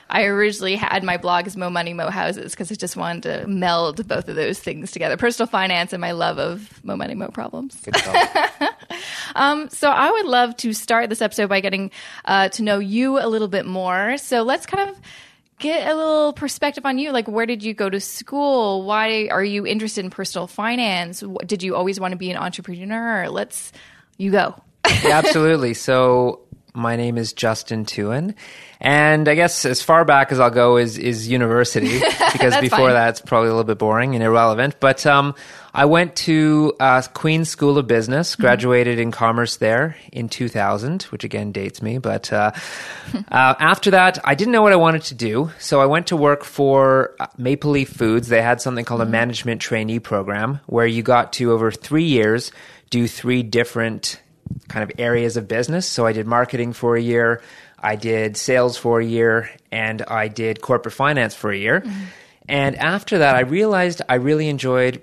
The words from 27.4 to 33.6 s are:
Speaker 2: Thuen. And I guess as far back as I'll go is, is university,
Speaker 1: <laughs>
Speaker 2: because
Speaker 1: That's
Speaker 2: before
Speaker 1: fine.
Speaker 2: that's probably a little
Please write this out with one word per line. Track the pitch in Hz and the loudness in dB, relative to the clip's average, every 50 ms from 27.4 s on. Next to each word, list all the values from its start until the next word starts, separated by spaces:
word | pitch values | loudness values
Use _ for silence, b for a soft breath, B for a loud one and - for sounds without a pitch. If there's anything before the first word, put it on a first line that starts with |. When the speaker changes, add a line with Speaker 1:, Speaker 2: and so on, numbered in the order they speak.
| - 113 110 - - - 117 110 107 | 0 0 0 -2 -4 -6 -6 -6 -6
Speaker 2:
Thuen. | - - - 104 104 113 139 170 196 208 B B B B B B B B B | -6 -6 -4 -4 -2 -2 -2 -4 -6 -8 B B B B B B B B B
And | - 131 143 147 151 151 156 151 156 147 | 2 4 4 6 6 6 6 6 4 4
I | 151 | 4
guess | 160 170 170 - - - | 4 4 2 2 0 -2
as | 135 127 - - | -2 -2 0 2
far | - 160 165 165 | 6 6 6 8
back | 151 147 139 135 - | 6 6 6 6 4
as | 143 127 | 4 4
I'll | 127 120 | 4 4
go | - 123 120 120 123 | 6 6 6 6 6
is, | 120 120 113 110 117 | 6 4 2 -2 -4
is | - 123 120 110 110 113 | -4 -4 -4 -4 -2 -2
university, | 123 127 120 113 117 120 120 - - 113 104 - 120 127 | 0 0 2 2 4 2 2 2 2 0 0 0 2 2
Speaker 1:
<laughs> | |
Speaker 2:
because | - - - - - - - - 392 127 123 | 2 0 2 2 2 2 2 4 4 4 4
Speaker 1:
That's | 285 | 4
Speaker 2:
before | 127 127 117 208 131 | 2 2 4 4 6
Speaker 1:
fine. | 127 123 | 6 6
Speaker 2:
that's | 120 113 117 113 - | 4 4 2 0 -2
probably | - - 131 117 113 113 | -4 0 2 2 4 4
a | 113 | 2
little | 113 | 2